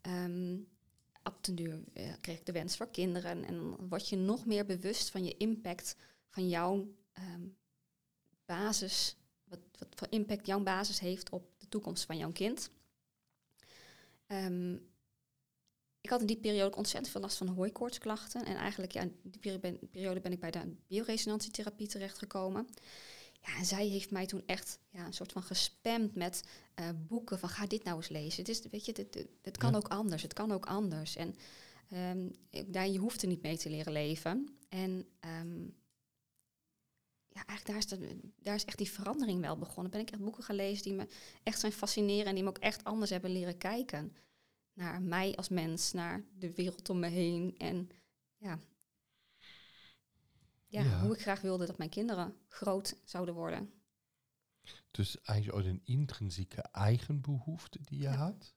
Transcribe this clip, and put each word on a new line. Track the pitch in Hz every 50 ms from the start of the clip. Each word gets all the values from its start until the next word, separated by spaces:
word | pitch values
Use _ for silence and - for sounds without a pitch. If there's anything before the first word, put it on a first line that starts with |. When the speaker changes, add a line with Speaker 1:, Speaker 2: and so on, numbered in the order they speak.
Speaker 1:
Ehm, | - 185 180 180 180 175 175 180 180 180 180 190 208 - - _ _ _ _ _ _ _ _ - _
op | 220 208 - -
den | - 180
duur, | 170 165 165 160 160 - - -
eh, | - 92 - - -
kreeg | - - 165 165
ik | -
de | -
wens | 175 170 170 185 -
voor | - 226 226
kinderen. | - - 180 185 175 180 180 170 175 170 -
En | - 175
dan | 170 160 160 - - 185 185
word | 180 190 202 -
je | 208
nog | 190 185 196 220 254 240
meer | 233 214 202 202
bewust | 202 185 180 180 196 233 - - -
van | - 196 185
je | 170 -
impact, | - 208 220 226 214 - 185 175 - - - - - - - - _ _
van | _ - 190 185 180
jouw, | 170 165 175 180 196 196 196 208 202 - _ _ _
ehm, | 180 185 185 175 175 175 190 190 _ _ _ _ _ _ _ _ _ _ _ _ _ _ _ _ _ _
basis, | - 175 175 208 - 220 - - 208 - - - - - _ _ _ _ _ _
wat, | - 180 - - - -
wat | - - - -
voor | - - -
impact | - 220 208 208 214 202 -
jouw | - 196 202 202
basis | 190 190 190 202 202 196 -
heeft | 190 180 185 185 - -
op | - 185 180 - _
de | _ - -
toekomst | - 214 208 - 185 - -
van | - 160
jouw | 160 156 160
kind. | 175 - 190 220 262 320 - - - _ _ _ _ _ _ _ _ _ _ _ _ _ _ _ _ _ - - - - - - - - - - - _ _
Ehm, | _ 202 190 190 185 180 180 180 180 180 - - - _ _ _ _ _ _ _ _ _ _ _ _ _ _ _ _ _ _ _ _ _ _
ik | - -
had | 247 247
in | 226
die | 208 226 226
periode | 220 214 208 202 196
ook | 202 202
ontzettend | - 214 - - - 262 -
veel | - 202
last | 196 202 -
van | - 190
hooikoortsklachten. | 185 185 180 185 208 202 - 240 247 247 - - 214 214 214 - - - 247 -
En | - 190
eigenlijk, | - - 202 208 - 185 180
ja, | - -
in | 180 180 - - -
die | 185 185 214
peri-, | - 208 190 190
ben, | 196 180 175 - - -
periode | - 185 190 190 185 185
ben | 190 180
ik | 180 175
bij | 175 165
de | 165 175 165 180 165 - -
bioresonantietherapie | _ 190 208 226 226 220 220 - 214 214 214 - - - - 208 208 208 - 214
terechtgekomen. | 208 - 202 196 196 - - 208 202 - 196 190 190 190 214 240 247 - - - - - - - - - - - - - -
Ja, | - - -
en | - 180
zij | 180 190 196 208
heeft | 208 196 196 196 -
mij | 208 185 190
toen | 190 202 185 -
echt, | - 185 196 - - - - _ _
ja, | - 180 175
een | 165 -
soort | - 185 -
van | - 190 180
gespamd | - 190 - - - - - _ 233 233 233 220 208 208
met, | 185 170 175 175 - - - - - - - _
eh, | - 170 170 170 160 160
boeken | 160 226 233 233 - 196 180
van, | - 180
"Ga | - 208 208
dit | 196 214 220 -
nou | 185 170
eens | 160 165 -
lezen. | 151 156 147 160 - -
Het | 185 226
is, | 226 220 - 214
weet | - 208 -
je, | - 220
dit, | - 202 - -
dit, | - - - - -
dit | - 190 185
kan | - - -
Speaker 2:
Ja. | -
Speaker 1:
ook | 208 202
anders. | - - 196 220 202 165 160
Het | - 156 -
kan | - 208 220
ook | 202 185 -
anders." | - 190 202 214 190 156 156 156 160 -
En, | - 165 170 - - - - - - - - - - - -
ehm, | 190 180 180 180 185 185 180 185 180 - - -
ik, | - - - 196 180
daar, | 185 185
je | 196 196 190
hoeft | 196 233 - -
er | -
niet | 185 180 180
mee | - 156 165
te | 160 - 156
leren | 156 151 156 160 151
leven. | 151 151 147 160 156 - 165 185 254 285 285 - - - _
En, | 185 185 185 190 185 185 180 - _ _
ehm, | - 165 165 165 170 170 175 165 170 - - _ _ _ _ _ _ _ _ _ _ _ _ _ _ _ _ _ _ _ _ _ _ _ _ _ _ _ _ _ _
ja, | _ - 202 -
eigenlijk | - 208 208 -
daar | - 208
is | 214 208
de, | - 196 185 - - - 190 - - - _
daar | - 202 208
is | 208 -
echt | - -
die | - 202 -
verandering | - - 196 - 262 302 262 214 185 180
wel | 165 143 160
begonnen. | 156 170 - - - 180 185
Ben | 185 208
ik | 226 220
echt | - 208 196
boeken | 214 220 - 226
gaan | - 208
lezen | 196 196 196 202 202 -
die | 196 196
me | 190 214 202 - - - - - - _
echt | 226 214 -
zijn | - 214
fascineren | 208 - 226 202 - 214 208 202 202 208 214
en | 196 190
die | 190 190
me | 196
ook | 185
echt | - - 214 214 - -
anders | - 214 220 214 196
hebben | 190 180 185 185
leren | 185 185 175 180 175
kijken, | 180 - 185 220 240 254 254 - 147 151 - - - - _ _ _ _ _ _ _ _ _ _ 190
naar | 175 175 156 180
mij | 185 180 170 185 190 196 -
als | - 180 -
mens, | 185 170 160 165 160 151 - -
naar | - 180 170 170 180 202 208 - -
de | 190 185 170 180
wereld | - 180 180 175 - - -
om | 185 180
me | 170
heen | 170 170 180 175 170 175 170 175 185 180
en | - - 170 180 180 180 180 - - _ _ _ _ _ _ _
ja. | _ 214 196 165 165 - _ _ _ _ _ _ _ _ _ _ _ _ _ _ _ - - - - - - - - - - - _ _ _ _ _ _ _ _ _ _ _ _ _ _
Ja, | _ - 202 139
Speaker 2:
Ja. | 135 98 87
Speaker 1:
hoe | 185 208 226
ik | 220
graag | - 202 196 196
wilde | - 190 185 180 175
dat | 170 180
mijn | - 165 165
kinderen | - - 214 233 208 180 175 165 - - _
groot | _ - - 202 202 190 196 196 - - - _
zouden | - - 180 185 175 170
worden. | 165 165 165 165 - 202 208 - - _ _ _ _ _ _ _ _ _ _ _ _ _ _ _ _ _ - - - _ _
Speaker 2:
Dus | - - 101 - - -
eigenlijk | _ - 107 104 107 101 90 101
ook | 95
een | 92 92 92 -
intrinsieke | - 123 139 147 131 - - 104 95 82 90 92 - - -
eigenbehoefte | - - - - 98 104 120 123 - - 147 143 131 147 143 127 - 156 165 170 - - - -
die | 147 - 139
je | 139 143
Speaker 1:
Ja. | 139 135
Speaker 2:
had. | 135 147 180 208 202 - - _